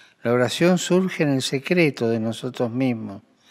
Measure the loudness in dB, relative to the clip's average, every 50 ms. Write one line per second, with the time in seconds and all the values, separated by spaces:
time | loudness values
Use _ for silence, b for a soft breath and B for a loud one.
0 | b b b b -2 0 2 2 2 0 0 2 4 4 4 2 2 2 2 2
1 | 2 0 -2 0 0 0 2 0 -2 -2 -4 -6 -2 0 2 2 4 2 2 0
2 | 0 0 0 0 -2 -4 -4 -6 -8 -8 -4 -4 -4 -4 -2 -2 -2 -2 -2 -4
3 | -6 -10 -14 -16 -18 _ _ b b b